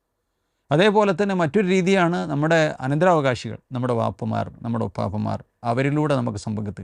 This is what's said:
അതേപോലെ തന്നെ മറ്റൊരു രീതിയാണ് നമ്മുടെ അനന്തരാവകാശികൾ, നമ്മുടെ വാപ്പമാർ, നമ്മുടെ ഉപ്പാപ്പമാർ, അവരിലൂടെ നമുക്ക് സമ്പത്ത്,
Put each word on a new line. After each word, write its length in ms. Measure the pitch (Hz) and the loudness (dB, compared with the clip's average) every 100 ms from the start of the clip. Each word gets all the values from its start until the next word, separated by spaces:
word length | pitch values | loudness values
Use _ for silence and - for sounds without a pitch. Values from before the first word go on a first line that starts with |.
| _ _ _ _ _ _ _ | _ _ _ _ _ _ _
അതേപോലെ 400 | 147 208 208 202 | 2 4 4 2
തന്നെ 220 | 170 202 185 | 2 0 0
മറ്റൊരു 320 | 165 202 185 | 0 2 2
രീതിയാണ് 520 | 190 180 196 170 180 175 | 2 2 2 2 0 -2
നമ്മുടെ 340 | 143 156 165 156 - | -2 2 2 2 -2
അനന്തരാവകാശികൾ, 800 | 131 151 185 165 135 120 113 107 _ | -2 2 4 4 2 -2 -6 -12 _
നമ്മുടെ 240 | 127 123 120 | -4 -2 0
വാപ്പമാർ, 500 | 110 - 113 110 104 - | -2 -4 -4 -4 -4 -8
നമ്മുടെ 240 | 120 117 110 | -6 -4 -4
ഉപ്പാപ്പമാർ, 540 | - 110 104 107 104 - _ | -4 -6 -4 -4 -6 -10 _
അവരിലൂടെ 500 | 120 120 139 147 151 139 | -4 -2 0 0 0 0
നമുക്ക് 240 | 120 104 | -2 -6
സമ്പത്ത്, 440 | - 107 104 95 | -6 -6 -8 -10